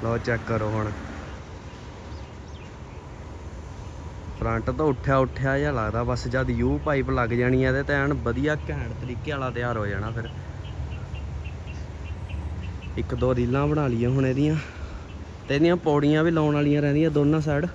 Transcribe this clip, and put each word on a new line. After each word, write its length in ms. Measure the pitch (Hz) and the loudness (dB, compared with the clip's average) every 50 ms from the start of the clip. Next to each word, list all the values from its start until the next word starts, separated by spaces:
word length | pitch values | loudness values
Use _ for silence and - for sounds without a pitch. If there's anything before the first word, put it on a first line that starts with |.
| - | 0
ਲਓ 140 | 113 117 117 | 0 0 0
ਚੈੱਕ 240 | 110 123 120 113 - - | 0 0 0 0 0 0
ਕਰੋ 220 | 117 110 107 107 | 0 0 0 0
ਹੁਣ, 220 | 107 110 107 107 104 - - - - - - - - - - - - - - - - - - - - - - - - - - - - - - - - - - - - - - - - - - - - - - - - - - - - - - - - - - - - - - - - - - - - - | 0 0 0 -2 -4 -6 -8 -10 -10 -10 -10 -12 -12 -12 -12 -14 -14 -14 -14 -14 -14 -14 -14 -14 -14 -14 -14 -12 -12 -12 -12 -12 -14 -14 -14 -14 -14 -14 -14 -14 -14 -14 -14 -14 -14 -14 -14 -14 -14 -14 -12 -12 -12 -12 -12 -12 -12 -12 -12 -12 -12 -12 -12 -12 -12 -10 -10 -10 -10 -10 -10 -10 -6 -4
ਫਰੰਟ 300 | 110 117 113 113 110 - | -2 0 0 0 0 0
ਤੋਂ 180 | 127 127 156 151 | 0 2 4 4
ਉੱਠਿਆ 300 | 135 127 - - 135 135 | 2 2 2 4 6 6
ਉੱਠਿਆ 400 | 135 127 127 - 131 139 135 139 | 6 4 2 -2 0 0 2 2
ਜਿਹਾ 140 | 143 147 | 2 0
ਲੱਗਦਾ। 320 | 143 123 110 107 104 117 120 | 0 0 0 0 0 0 0
ਬਸ 240 | 120 127 120 - 123 | 0 0 -2 -2 0
ਜਦ 220 | 120 131 131 127 | 0 0 2 2
ਯੂ 300 | 123 117 120 127 143 147 143 | 2 2 2 2 2 2 2
ਪਾਈਪ 240 | 156 147 139 131 123 | 2 2 2 2 2
ਲੱਗ 200 | 135 127 123 110 | 2 2 2 2
ਜਾਣੀ 340 | 113 120 123 123 131 127 135 | 2 2 4 4 4 6 4
ਆ 40 | 131 | 4
ਇਹਦੇ 160 | 127 135 139 | 4 2 2
ਤੇ, 100 | 131 147 | 2 2
ਐਨ 200 | 143 139 143 147 131 117 | 2 2 2 0 0 0
ਵਧੀਆ 320 | 123 113 123 139 151 151 147 - - | -2 0 0 2 0 0 0 -2 -4
ਘੈਂਟ 240 | 151 143 131 117 117 123 | -4 -4 -4 -6 -6 -6
ਤਰੀਕੇ 300 | 127 127 123 113 - 147 | -6 -6 -6 -6 -4 -4
ਵਾਲਾ 180 | 147 139 135 127 | -4 -2 -2 -4
ਤਿਆਰ 280 | 117 120 120 123 120 110 | -2 -2 -2 0 0 0
ਹੋ 80 | 104 | -2
ਜਾਣਾ 260 | 101 101 98 101 110 | -2 -2 -2 -4 -4
ਫਿਰ। 180 | 113 117 113 - - - - - - - - - - - - - - - - - - - - - - - - - - - - - - - - - - - - - - - - - - - - - - - - - - - - - - - | -4 -4 -6 -6 -8 -10 -10 -10 -10 -10 -10 -10 -8 -6 -6 -6 -6 -8 -8 -8 -8 -8 -6 -6 -8 -8 -8 -8 -10 -10 -10 -10 -10 -10 -10 -10 -10 -10 -8 -8 -8 -8 -8 -8 -8 -6 -6 -6 -8 -8 -8 -8 -8 -8 -10 -8 -6 -6
ਇੱਕ 180 | 113 - 127 | -4 -4 -2
ਦੋ 200 | 120 123 127 127 | 2 2 2 4
ਰੀਲਾਂ 320 | 123 123 120 127 139 143 147 | 4 2 2 2 2 4 4
ਬਣਾ 200 | 151 156 147 135 | 4 4 2 2
ਲਈਆਂ 220 | 120 113 120 120 | 2 2 2 2
ਹੁਣ 160 | 127 135 135 | 4 4 4
ਇਹਦੀਆਂ, 300 | 131 127 135 143 151 156 156 - - - - - - - - - - - - - - - - - - | 4 4 4 4 4 2 0 -2 -6 -10 -10 -10 -10 -10 -12 -12 -12 -12 -12 -12 -12 -14 -14 -4 0
ਤੇ 80 | 139 | 2
ਇਹਦੀਆਂ 200 | 143 156 170 175 | 4 6 6 6
ਪੌੜੀਆਂ 480 | 175 175 160 147 147 143 147 151 156 160 | 4 4 4 4 6 6 6 6 6 6
ਵੀ 80 | 170 | 4
ਲਾਉਣ 240 | 170 160 151 151 147 | 4 4 4 4 4
ਵਾਲੀਆਂ 260 | 147 147 147 143 147 | 4 4 4 4 4
ਰਹਿੰਦੀਆਂ 300 | 147 143 143 147 160 160 | 4 4 4 4 4 4
ਦੋਨਾਂ 300 | 151 147 143 143 156 160 | 4 4 4 6 4 4
ਸਾਈਡ। 260 | 151 156 147 143 160 180 - | 4 2 2 2 0 -2 -4